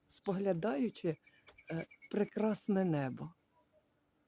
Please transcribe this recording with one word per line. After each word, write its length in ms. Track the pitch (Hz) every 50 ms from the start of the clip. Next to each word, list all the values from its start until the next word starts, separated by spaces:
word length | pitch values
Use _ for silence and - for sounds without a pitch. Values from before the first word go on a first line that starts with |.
| _
споглядаючи, 1120 | - - - - 202 180 196 202 196 180 165 180 220 269 285 247 214 - - - 170 151 - _ _ _ _ - - - - - -
е, 160 | 160 165 160 - - - - -
прекрасне 760 | - 208 208 - - 214 214 220 208 - - - 196 190 190
небо? 500 | 175 156 143 135 131 120 - 147 165 - _ _ _ _ _ _ _ _ _ _ _ _ _ _ _ _ _ _